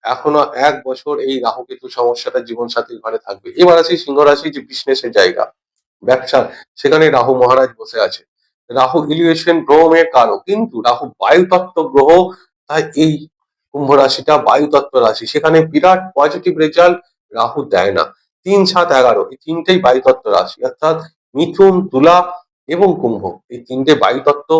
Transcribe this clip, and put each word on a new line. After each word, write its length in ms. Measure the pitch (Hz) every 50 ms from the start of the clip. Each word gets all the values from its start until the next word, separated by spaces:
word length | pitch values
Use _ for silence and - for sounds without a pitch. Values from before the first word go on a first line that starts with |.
| _ 113 127
এখনো 260 | - - 151 147 151 143 - 117 123 139 151
এক 60 | 143 - - 131
বছর 260 | 127 - _ 147 147 - 135 135
এই 60 | 135 131 120
রাহু 140 | 113 110 127 120 _
কেতু 180 | 131 _ - 127 - 127
সমস্যাটা 420 | 120 120 120 120 - 127 - 127 120 117
জীবনসাথীর 500 | 113 117 120 117 117 120 117 _ 120 107 110
ঘরে 140 | 113 113 110 _
থাকবে। 220 | - 101 98 _ 120 120 -
এবার 140 | 180 180 170 170
আসি 120 | 165 165 175 160 -
সিংহ 140 | 147 139 143
রাশি, 280 | 147 143 147 143 165 156 143
যে 60 | 139 117 _
বিজনেসের 440 | 131 - - 139 135 131 - 120 - 104
জায়গা, 260 | 95 90 87 - - - _ _ _ _ _ _ _ _ _ _
ব্যবসা, 360 | - 120 131 127 - - - 135 110 - - - - _ _ -
সেখানে 260 | - 143 160 156 160 151 139
রাহু 160 | 127 117 131 131 127
মহারাজ 280 | 123 123 127 131 131 127 117 _
বসে 180 | 110 - - 113 104
আছে। 160 | 87 - - _ _ _ _ _ _ _ _ _ _
রাহু 280 | 120 131 131 131 - 165 156 143
ইলিভেশন 440 | 151 165 170 165 160 160 - 170 170 160 -
ভ্রমের 400 | - 147 156 165 165 160 165 165 - -
কারক, 260 | 127 117 110 101 - _ 190
কিন্তু 280 | 202 214 226 - 123 117 117 120
রাহু 160 | 123 120 143 123 _ _
বায়ুতত্ত্ব 540 | - 101 147 175 185 185 185 180 180 - _ 165 156 135
গ্রহ, 180 | 135 139 135 147 165 180 185 185 185 _ _ _ _ _ _ _
তাই 140 | 147 160 156 156 - 143 156
এই 80 | 160 151 151 151 _ _ _ _ _ _ _ _ _
কুম্ভ 180 | - 143 143 135 143 139
রাশিটা 320 | 139 135 - - - - 151 147 - -
বায়ুতত্ত্ব 460 | - 147 147 147 151 139 139 - - 131 120
রাশি, 180 | 110 110 - 117 -
সেখানে 260 | - 151 147 160 165 160 160 160
বিরাট 280 | 160 151 165 185 185 185 185 - _ 139
পজিটিভ 340 | 143 156 185 180 180 180 156 156 156
রেজাল্ট 340 | 151 156 170 175 175 175 175 _ _ _ _ _ _ - 113
রাহু 200 | 117 117 - 147 - - -
দেয় 180 | 92 92 101 95
না। 80 | 90 76 - _ _ _ _ _ _ _
তিন, 160 | 185 196 202 190 185
সাত, 180 | 185 180 175 - 143 131
এগারো 220 | 127 123 110 101 82 -
এই 60 | - _ _
তিনটেই 340 | 156 165 170 165 - 185 180 185
বায়ুতত্ত্ব 420 | - - 131 - 131 127 - _ 110 101
রাশি, 220 | - 95 - - _ 127 131
অর্থাৎ 300 | - _ 156 156 160 160 160 - _ _ _ _ _
মিথুন, 380 | 135 165 170 - - 196 190 185 180 190 -
তুলা 240 | - 131 143 165 180 180 180 - - - _ _ _ _ _ - 160
এবং 140 | 175 202 190 165 131
কুম্ভ, 200 | - 117 110 98 98 92 85 - _ _
এই 80 | 120 123 - _
তিনটে 240 | 127 131 135 147 151 -
বায়ুতত্ত্ব 480 | - 95 123 135 131 147 143 147 - - 160 160